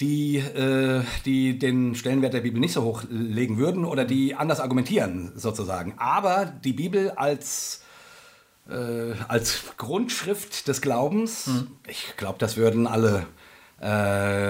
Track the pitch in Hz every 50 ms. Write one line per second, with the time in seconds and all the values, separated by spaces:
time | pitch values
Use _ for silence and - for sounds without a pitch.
0 | 135 147 147 147 147 147 143 139 135 139 - 131 131 135 135 135 135 131 131 127
1 | 123 117 - - - 135 135 131 131 131 127 123 139 127 127 127 123 120 113 117
2 | - 127 131 135 131 123 127 120 107 120 110 117 147 165 - 147 113 113 110 113
3 | 117 120 120 110 117 113 107 113 127 117 107 110 135 180 180 185 165 165 143 131
4 | 123 117 135 135 135 139 - - 151 165 147 160 135 127 127 127 123 131 214 180
5 | 113 92 87 92 87 87 - 104 110 113 104 110 98 90 95 87 85 98 - -
6 | 120 127 156 202 202 185 180 196 196 156 139 - - 135 123 139 165 180 196 196
7 | 190 196 - - 135 147 147 131 - - - - - - - - - - - -
8 | - - - - - - - - _ _ _ _ _ - - 123 120 117 117 117
9 | 117 117 110 95 113 - 127 113 117 - - - - - - - 117 117 160 202
10 | 247 240 - - 156 185 202 202 - - - - - 143 131 131 - 139 120 120
11 | 135 151 196 214 226 220 - - - 139 127 123 131 - - - - - - -
12 | - - - - 101 95 95 - 113 107 110 110 113 110 104 117 117 117 113 110
13 | 113 107 101 92 80 78 - - - - - - - - _ - - 104 107 104
14 | 101 101 101 98 101 101 101 101 101